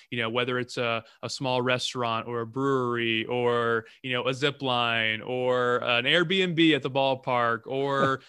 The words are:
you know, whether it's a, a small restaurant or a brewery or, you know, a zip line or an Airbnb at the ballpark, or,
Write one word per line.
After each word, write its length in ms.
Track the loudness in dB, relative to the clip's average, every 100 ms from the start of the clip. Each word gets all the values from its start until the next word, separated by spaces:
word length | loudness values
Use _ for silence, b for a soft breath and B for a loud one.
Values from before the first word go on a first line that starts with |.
| B
you 80 | -4
know, 100 | -2
whether 300 | 0 0 -2
it's 180 | -4 -4
a, 280 | -2 -2 -6 B
a 80 | -10
small 320 | -6 -2 0
restaurant 640 | 2 0 -2 -4 -2 -2 -4
or 140 | -6
a 60 | -6
brewery 760 | -2 0 0 0 0 0 0 -2
or, 580 | 0 0 2 0 -2 -4 B
you 100 | -6
know, 140 | -2 -2
a 80 |
zip 260 | 0 -2 -2
line 600 | 0 2 2 2 0 -2
or 560 | -4 -2 0 2 2 0
an 200 | 2 0
Airbnb 680 | 4 2 2 2 0 4 4
at 80 | 4
the 80 | 0
ballpark, 680 | 0 2 0 0 0 2 -2
or, 540 | -4 -4 0 2 0 0